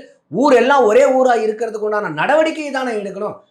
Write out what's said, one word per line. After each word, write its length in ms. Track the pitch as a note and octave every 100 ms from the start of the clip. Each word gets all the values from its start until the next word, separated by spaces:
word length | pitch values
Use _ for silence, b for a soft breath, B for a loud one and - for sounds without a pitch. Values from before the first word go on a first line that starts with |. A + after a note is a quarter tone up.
| B B -
ஊர் 240 | D#3+ C#4+
எல்லாம் 300 | B3 A#3+ C#4+
ஒரே 200 | A3+ A3
ஊரா 300 | C#4 C4 B3+
இருக்கிறதுக்கு 540 | A#3 A3 G#3+ A3+ G#3+ G#3+
உண்டான 200 | G#3 G3
நடவடிக்கையை 640 | D3+ F#3 D4+ D#4+ D#4+ D4
தானே 200 | C4 B3+
எடுக்கணும். 420 | G#3+ G3 F#3+ G3+ - _